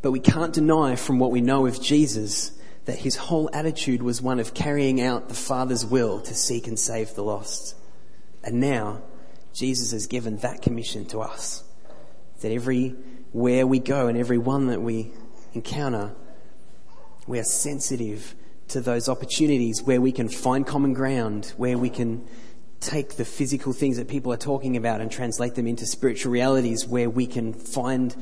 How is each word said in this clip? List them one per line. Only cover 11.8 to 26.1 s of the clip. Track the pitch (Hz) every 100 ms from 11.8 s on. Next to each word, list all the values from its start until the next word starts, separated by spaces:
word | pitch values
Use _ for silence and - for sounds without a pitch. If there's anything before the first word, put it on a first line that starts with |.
| - - - - - -
that | 110
everywhere | 117 123 127 127 - - - - 113 123 127 131
we | 131
go | 131 139 123
and | 117
every | 120 120
one | 120 139 131
that | 110
we | 117 113 113 - - - -
encounter, | 120 - 147 143 113 104 - - - - - - - - - - - -
we | 120
are |
sensitive | 110 - 143 143 - 127 113 104 - - - - -
to | 135
those | 123 120 117
opportunities | 127 - - 156 139 117 110
where | - 127
we | 131
can | 127 117
find | - 131 131 139
common | 143 139
ground, | 127 135 131 113 104 104 -
where | 123 123
we | 123
can | - 117 113 - - - - - -
take | - 151 139 -
the |
physical | 117 - 135 135 135
things | 123 139 120
that | 120
people | 139 131
are | 117
talking | 139 135 135 123
about | 117 110
and | 113
translate | - 120 113 123
them | 120 117
into | 120 113
spiritual | - 131